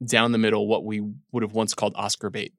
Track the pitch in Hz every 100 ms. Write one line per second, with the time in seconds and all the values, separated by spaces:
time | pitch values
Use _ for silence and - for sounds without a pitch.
0 | 120 117 117 117 110 107 104 107 104 107
1 | 104 120 _ 123 107 110 107 - 104 95
2 | 101 - 104 107 -